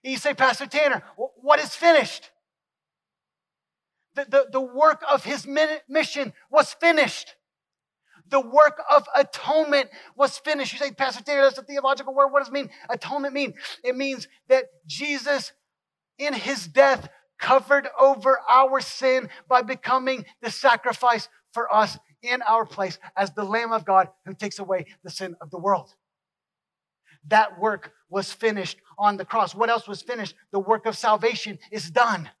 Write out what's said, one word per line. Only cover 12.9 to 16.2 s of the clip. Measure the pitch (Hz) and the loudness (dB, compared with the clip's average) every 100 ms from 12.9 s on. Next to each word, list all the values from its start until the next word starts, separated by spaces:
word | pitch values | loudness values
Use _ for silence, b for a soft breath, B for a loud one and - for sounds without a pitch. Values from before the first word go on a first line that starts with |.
| 247 - 285 277 | -10 -8 -8 -6
mean?" | 269 262 - B B | -6 -6 -8 B B
It | 247 254 | -6 -4
means | 277 254 - _ _ | -6 -8 -14 _ _
that | 262 254 _ 156 | 0 0 _ -16
Jesus, | 147 294 285 254 277 - _ _ _ _ _ _ | -10 -6 -6 -2 -4 -4 _ _ _ _ _ _
in | - | -8